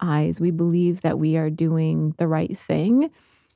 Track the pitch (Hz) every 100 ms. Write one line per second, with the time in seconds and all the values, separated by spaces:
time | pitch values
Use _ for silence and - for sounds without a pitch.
0 | 175 151 156 170 175 165 170 170 175 175
1 | 160 - 156 160 156 156 165 160 160 160
2 | 156 160 170 160 170 196 - 156 180 247
3 | 311 - _ _ _